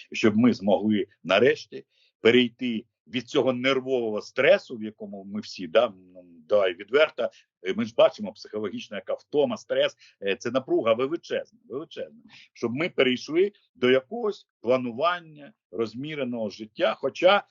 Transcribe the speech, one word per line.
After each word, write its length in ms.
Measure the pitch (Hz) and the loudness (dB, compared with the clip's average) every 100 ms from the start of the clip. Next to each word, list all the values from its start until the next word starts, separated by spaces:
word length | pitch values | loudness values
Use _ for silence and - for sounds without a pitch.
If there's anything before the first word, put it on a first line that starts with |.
| - | -14
і 60 | - | 0
щоб 200 | 113 104 | 2 4
ми 180 | 123 | 2
змогли 520 | 98 98 92 107 104 - _ | 2 2 2 2 0 -2 _
нарешті 640 | 80 98 123 156 - 135 - _ _ _ | 0 4 4 2 -4 -16 -18 _ _ _
перейти 640 | 113 123 120 - 127 110 - _ _ | 4 6 4 -2 -4 -4 -8 _ _
від 220 | 123 123 | -10 -4
цього 240 | 147 131 | 0 0
нервового 680 | 123 131 131 127 131 113 107 | 0 0 0 0 -2 -2 -4
стресу, 560 | - - 143 190 - 120 | -8 0 4 4 0 -12
в 60 | |
якому 420 | 107 - 104 98 | -12 -12 -16 -14
ми 160 | 98 104 | -10 -10
всі, 280 | - - 87 | -10 -12 0
да, 240 | 104 117 92 90 | 0 0 -4 -20
ну, 100 | 90 87 85 78 | -20 -20 -20 -2
давай 260 | 104 95 | 0 0
відверто, 560 | 87 101 139 151 - 113 _ _ _ | -4 -4 0 0 0 -8 _ _ _
е, 120 | 92 101 | -8 -6
ми 80 | |
ж 100 | 113 - | -6 2
бачимо, 360 | 156 - 101 | 2 2 -12
психологічна 640 | - - 107 107 120 - 101 | -12 -12 -8 -8 -10 -12 -14
яка 180 | - | -8
втома, 420 | 101 _ 147 135 107 | -10 _ -2 0 -2
стрес, 400 | - 131 143 - - _ | -6 -2 -2 -2 -20 _
е, 140 | 98 95 | -4 -4
це 140 | 120 | -2
напруга 420 | 127 135 170 113 | -4 -2 0 2
величезна, 680 | 113 135 165 - 110 - _ - | 0 0 -4 -6 -6 -6 _ -14
величезна. 520 | 123 160 - 82 - - - - | -12 -12 -14 -14 -14 -20 -20 -20
Щоб 220 | - 120 | -8 -6
ми 140 | 123 165 | -4 -4
перейшли 640 | - 131 123 - 160 202 _ _ | 2 2 2 -2 0 0 _ _
до 160 | - 123 | -2 4
якогось 580 | 131 - 233 214 - _ _ | 4 2 -6 -6 -6 _ _
планування, 920 | 110 127 123 113 165 175 160 147 143 _ _ | 0 0 0 -2 -2 -2 -8 -20 -20 _ _
розміреного 800 | 92 113 117 151 151 123 120 107 | -6 -6 -6 -10 -6 -6 -4 -6
життя, 460 | - 110 - 185 160 | -8 -16 -2 -2 0
хоча 460 | 139 - 175 202 - | -6 2 4 4 0